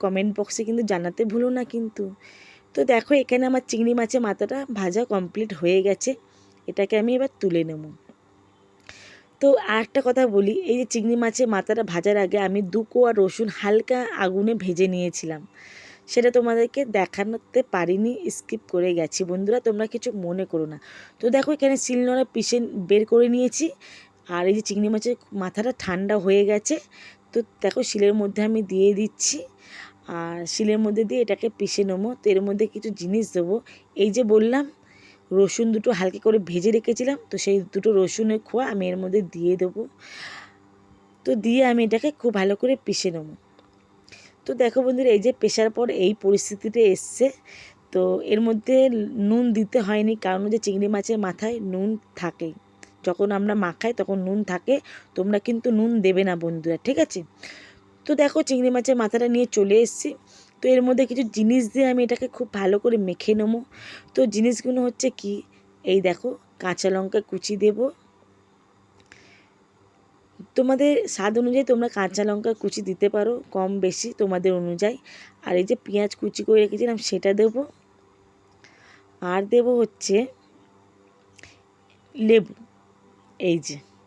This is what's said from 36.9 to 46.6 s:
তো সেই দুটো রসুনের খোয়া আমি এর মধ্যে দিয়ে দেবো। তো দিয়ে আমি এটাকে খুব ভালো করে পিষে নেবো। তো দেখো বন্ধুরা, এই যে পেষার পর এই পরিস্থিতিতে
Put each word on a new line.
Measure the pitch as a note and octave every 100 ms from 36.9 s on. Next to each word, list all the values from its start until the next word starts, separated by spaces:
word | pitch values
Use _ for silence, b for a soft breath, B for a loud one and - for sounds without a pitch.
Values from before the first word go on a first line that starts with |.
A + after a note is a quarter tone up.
| A3+ C4 C#4 -
তো | G3
সেই | G3+ G3 F3+
দুটো | G3 G#3+
রসুনের | G3 F#3 - A3 G#3+
খোয়া | - A3+ B3
আমি | G3+ F3+
এর | F3+
মধ্যে | F#3 G3+ F3
দিয়ে | E3+ F3 F3+
দেবো। | F#3 G3 B3 _ B B B B B B _ _ _ _ _ _ -
তো | A#3+
দিয়ে | A3 B3
আমি | C4 A#3
এটাকে | A3 A3 D4+ -
খুব | A#3+
ভালো | G#3 F#3+ G3+
করে | B3+ C4
পিষে | - G3 F#3
নেবো। | E3 D#3 D#3 _ _ _ _ _ _ _ B B B -
তো |
দেখো | B3+ A#3+ C4
বন্ধুরা, | B3+ B3+ B3+
এই | G#3
যে | A3 -
পেষার | G#3 A3+ A3
পর | A3+ A#3+ -
এই | F3+
পরিস্থিতিতে | - G3 G3+ - G3+